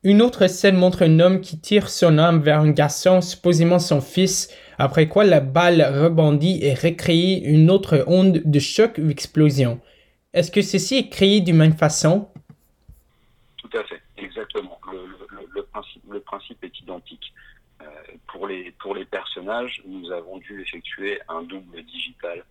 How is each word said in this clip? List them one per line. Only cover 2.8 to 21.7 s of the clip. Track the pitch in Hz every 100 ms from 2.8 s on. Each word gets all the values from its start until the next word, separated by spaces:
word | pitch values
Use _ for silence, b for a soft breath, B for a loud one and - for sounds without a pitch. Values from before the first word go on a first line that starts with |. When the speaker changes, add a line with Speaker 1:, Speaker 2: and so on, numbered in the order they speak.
| 147 - 185 185
Speaker 1:
supposément | 180 - 175 170 170 175
son | 175 147
fils, | 131 - 190 - - B B B
après | 139 160 156
quoi | 202
la | 214 160
balle | 135 147 175 170
rebondit | 139 139 165 165 151 147 156 185 143
et |
recrée | 131 165 170 - 165 185 190
une | - 156 160
autre | 196 190 160 156
onde | 180 190 165
de | 156 143
choc | 139 - 226 156
ou | 156
explosion. | 143 - 156 151 135 123 117 b b b b _
Est-ce | 175 170
que | 208
ceci | 202 196 - 262
est | -
créé | - 196 208
d'une | 175 160
même | 160 156
façon ? | 151 - 156 190 202 - _ _ _ _ _ _ _ _ _ _ _ -
Speaker 2:
Tout | - 113
à |
fait, | 104 - _ -
exactement. | - 113 107 143 139 - 92
Le, | 92 92
le, | 95 - 95
le, | -
le | 101
principe, | 101 107 - - _
le | 101
principe | - 101 - 120
est | 90 -
identique. | - 90 - - - b b b _ _
Euh, | 76 76 78 - -
pour | 90 98
les, | 92 90
pour | _ 98 98
les | 95
personnages, | 98 - 95 92 120 123 - 92
nous | 95 87
avons | 87 85 95
dû | 95 101
effectuer | 90 85 - - 98 98 -
un | 82
double | 85 95 87